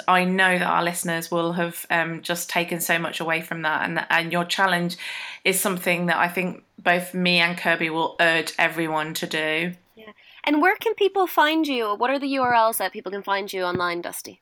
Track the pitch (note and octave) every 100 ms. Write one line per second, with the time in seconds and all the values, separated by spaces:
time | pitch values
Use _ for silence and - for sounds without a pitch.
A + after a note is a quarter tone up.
0 | - F3+ F3+ F#3 F#3 F3+ F3 E3 E3+ F3
1 | F3 E3 E3+ F3 E3+ E3+ E3+ - - E3+
2 | E3 E3 - F3 - F3 E3+ E3+ - E3+
3 | E3 - E3 D#3+ E3+ E3 D#3 D3+ - E3+
4 | - E3 E3 F3 F3 - F#3+ F3 F3 -
5 | - - - - F#3 F#3 G#3 F3+ F#3 F3
6 | F3 E3 F3 F#3 F3+ - - - F3+ F3
7 | F3+ F#3 F3+ F3 E3+ F3 F3+ E3 E3 D#3+
8 | D#3+ - E3+ E3 D#3+ - E3 E3 E3 D#3
9 | D#3 D#3 F3 D#3+ D#3 D#3 F3 F3 _ -
10 | A3 - - - D4 D4+ F4+ G#4 A4+ G#4+
11 | G4 F#4+ F4+ - D4+ D#4+ D4 B3 G#3+ G#3
12 | B3 C4+ C#4 C4+ B3 A#3+ A3 - F#3+ G#3
13 | F#3+ G3+ G3 G3 G3 F#3+ F3 F3+ F3 F3
14 | - - - F#2+